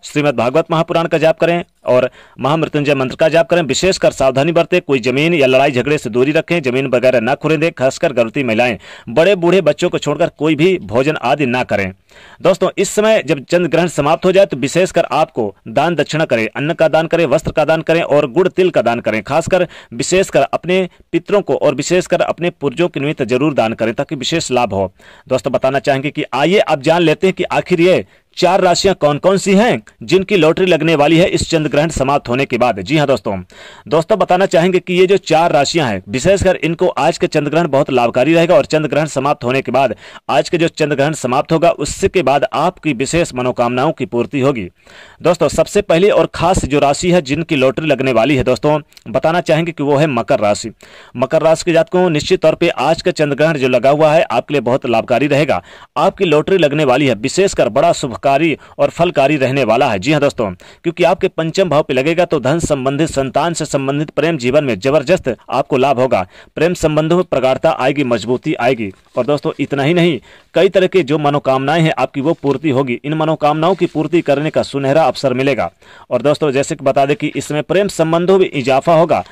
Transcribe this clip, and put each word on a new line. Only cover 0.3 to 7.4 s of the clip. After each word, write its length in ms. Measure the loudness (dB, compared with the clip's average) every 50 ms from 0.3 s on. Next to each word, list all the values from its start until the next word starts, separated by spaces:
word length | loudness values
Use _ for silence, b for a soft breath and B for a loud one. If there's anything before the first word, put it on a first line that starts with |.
| 0
भागवत 280 | 0 0 0 0 0 0 0
महापुराण 360 | 0 -2 -2 0 -2 -2 -2
का 120 | 0 0 2
जाप 200 | 2 2 2 2
करें 260 | 2 0 0 0 -4 _ _ _ -2
और 240 | 0 2 2 2 0 B B B B B B
महामृत्युंजय 540 | -2 -2 0 0 -2 -2 -2 -2 0 0 0
मंत्र 220 | 0 -2 -4 -2
का 120 | 0 0 2
जाप 200 | 2 2 0 2
करें। 140 | 0 -2 0
विशेषकर 480 | -2 -2 0 0 0 0 2 0 0
सावधानी 420 | 0 0 0 0 0 0 0 0 0
बरतें, 280 | 0 0 0 0 -2
कोई 180 | 0 0 -2 -2
जमीन 360 | 0 0 0 0 0 0 2
या 120 | 2 2
लड़ाई 240 | 2 4 2 2 2
झगड़े 280 | 0 -2 -2 0 -2 -2
से 120 | -2 -2
दूरी 220 | 0 0 0 2 0
रखें, 300 | -2 -2 -2 -2 -2 -2
जमीन 240 | -2 -2 -2 -2
वगैरह 340 | -2 0 0 2 2 2 2
ना 140 | 0 -2 -2
खुरेदें, 380 | -2